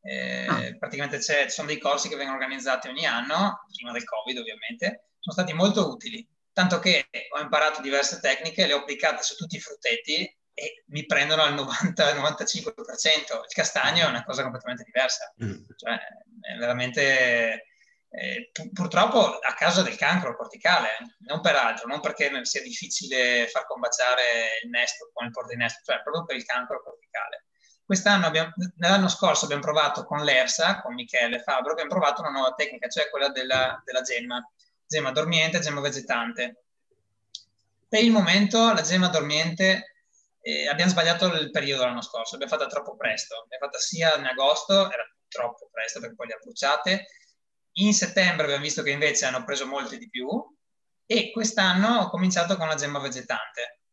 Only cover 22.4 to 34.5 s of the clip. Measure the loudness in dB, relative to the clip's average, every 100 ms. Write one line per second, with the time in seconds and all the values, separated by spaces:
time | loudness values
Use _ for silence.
22.4 | -4 -4 -6 -10 -6 -8 -2 2 4 4
23.4 | 2 -2 -4 -4 -2 2 2 4 4 2
24.4 | 0 -2 -2 0 0 -2 -12 -10 -8 -8
25.4 | -8 -4 -4 -4 -4 -4 -2 -6 -4 -8
26.4 | -4 -4 -4 -8 -10 -20 _ -8 -8 -10
27.4 | _ _ _ _ _ 2 4 4 4 0
28.4 | -2 -4 -8 -2 4 4 4 2 2 2
29.4 | 0 -2 0 2 2 0 -6 -2 4 4
30.4 | 4 2 2 0 -4 -10 -2 0 0 0
31.4 | 0 -2 0 -4 -2 2 2 0 -4 0
32.4 | 0 0 -4 -4 -6 -2 -2 0 0 0
33.4 | 0 2 2 -2 -4 -4 -2 -6 -4 -8
34.4 | -10